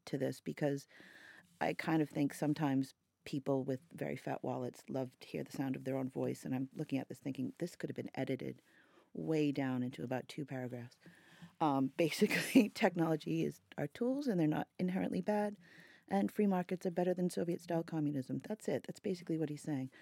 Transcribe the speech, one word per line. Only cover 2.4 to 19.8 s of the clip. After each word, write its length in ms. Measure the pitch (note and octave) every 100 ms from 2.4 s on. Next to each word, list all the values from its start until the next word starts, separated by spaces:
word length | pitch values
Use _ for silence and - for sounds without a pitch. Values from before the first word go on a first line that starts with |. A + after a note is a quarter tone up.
| D3+ D3+ D3 C3+ C3 - _ _ -
people 380 | D3 C#3+ C3+
with 160 | C3+ B2+ _ C#3+
very 200 | C#3+ C#3+
fat 280 | D3 C3
wallets 400 | C3+ C3 B2 B2 -
love 200 | C3+ B2+ -
to 60 | -
hear 160 | D#3+
the 80 | C3+
sound 240 | - C3+ C3+
of 80 |
their 140 | C3 C3+
own 120 | C3
voice. 340 | C3+ B2+ C3
And 100 | - B2+
I'm 140 | C3+ -
looking 240 | D3+ C3
at 80 | -
this 100 | -
thinking, 340 | C#3 C3+ B2+ -
"This 160 | F3 -
could 140 | D3+
have 60 | C3
been 160 | C3 -
edited 460 | C3 C3 C3+ C3 _ _ _ - _
way 380 | - D#3+ D#3 D3
down 320 | C#3 C3 B2+
into 200 | B2 D3
about 240 | C#3 B2+ -
two 180 | - C3+
paragraphs." 520 | C3 B2 B2 A#2+ - - - - - E3+ -
Um, 320 | D#3 C3+ C3+
<laughs> 40 | -
basically, 720 | E3 - G#3 F3+ - C4+ G#3
technology 760 | - G#3 F3 E3 D#3 D#3+ D#3+ D3+
is 160 | - _ -
our 100 | D3
tools 400 | - B3 C4+ C#4+
and 120 | F3+
they're 80 | D3+
not 200 | D#3 - -
inherently 420 | F3+ F#3 F3+ F#3
bad. 340 | G3 G#3 G#3 G#3 - - - - -
And 240 | G3 G3
free 160 | - G3+
markets 380 | F#3 F3 F#3 F#3+
are 60 |
better 220 | F3 F3+
than 160 | F3+ F3+
Soviet-style 540 | - E3+ - - E3
communism. 580 | E3 D#3+ D3 C#3+ B2+ C3+ -
That's 220 | G#3+ -
it. 160 | C#3 -
That's 140 | -
basically 380 | G#3 F3 F3 D#3+
what 120 | D3+
he's 120 | D3
saying. 300 | - C#3